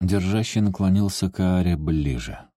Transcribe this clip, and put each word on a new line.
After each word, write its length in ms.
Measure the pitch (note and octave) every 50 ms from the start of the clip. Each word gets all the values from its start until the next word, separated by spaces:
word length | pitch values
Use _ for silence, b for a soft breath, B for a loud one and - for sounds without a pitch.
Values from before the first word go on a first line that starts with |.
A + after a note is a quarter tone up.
Держащий 640 | F#2 F2+ G2+ G2 F2+ F#2+ G#2 A2 A2 - - A2
наклонился 680 | G#2 G#2 F#2 - G2 F#2 F#2 G2+ G2+ G2 - - G2 F#2
к 100 | - -
Ааре 360 | F#2+ F2+ F2+ F#2 F2+ F2+ E2+
ближе. 600 | D2+ D2+ D#2+ D#2+ D#2 C#2+ C#2+ B1+ B1 A#1 - - - - - _